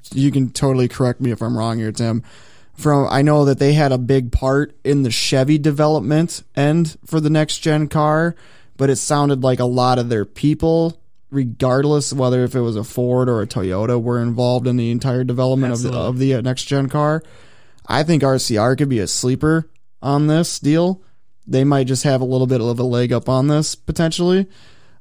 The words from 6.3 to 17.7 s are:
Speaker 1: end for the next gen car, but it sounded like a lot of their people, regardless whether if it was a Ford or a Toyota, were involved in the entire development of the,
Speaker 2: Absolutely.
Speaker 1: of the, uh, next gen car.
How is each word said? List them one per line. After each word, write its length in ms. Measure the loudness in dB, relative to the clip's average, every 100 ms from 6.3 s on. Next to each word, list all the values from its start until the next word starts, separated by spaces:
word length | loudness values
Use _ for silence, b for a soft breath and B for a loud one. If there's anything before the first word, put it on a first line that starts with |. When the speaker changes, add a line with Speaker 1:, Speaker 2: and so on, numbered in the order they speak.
| -4 -8 -2
Speaker 1:
end 400 | 0 2 0 -4 -4
for 140 | -2
the 100 | 0
next 280 | 0 0 -2
gen 280 | -2 0 0
car, 480 | 0 0 0 -2 -4 b b b b
but 140 | 0
it 60 | 0
sounded 480 | 0 0 0 2
like 160 | 0 0
a 40 |
lot 360 | 0 0 2 2
of 80 | 0
their 160 | -2
people, 760 | -4 -2 -2 0 0 0 0 -4 -18 -20 -8
regardless 840 | -4 -4 -2 0 2 2 0 -2
whether 300 | -2 0 2
if 140 | 0 0
it 40 |
was 160 | -2 -4
a 60 |
Ford 460 | -6 -4 0 0 0
or 120 | 0
a 60 | -2
Toyota, 560 | -4 -4 -2 -2 -2
were 180 | -2 -2
involved 460 | -2 0 0 0 0
in 100 | 0
the 140 | 0
entire 320 | -2 -2 -2
development 520 | -2 -2 0 0 0
of 80 | -2
the, 60 | -4
Speaker 2:
Absolutely. 180 | -4 -4
Speaker 1:
of 100 | -2
the, 160 | 0
uh, 60 | 0
next 240 | -2 -4
gen 240 | -2 -2 -2
car. 340 | -2 0 -2 -6 b b b b